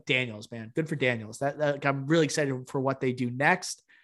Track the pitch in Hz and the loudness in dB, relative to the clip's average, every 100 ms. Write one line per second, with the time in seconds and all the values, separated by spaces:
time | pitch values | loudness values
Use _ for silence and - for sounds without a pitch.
0 | - 127 123 104 - 117 113 - 156 147 | 0 0 0 -6 -12 -12 -6 -4 -2 0
1 | 127 117 110 - 139 139 147 139 143 139 | 0 0 -4 -4 -4 0 0 2 0 0
2 | 135 170 151 - 143 127 127 139 135 135 | 4 4 4 2 0 -2 -4 -2 -2 0
3 | 131 123 120 123 151 180 - - _ _ | -2 0 -2 2 2 2 -2 -12 _ _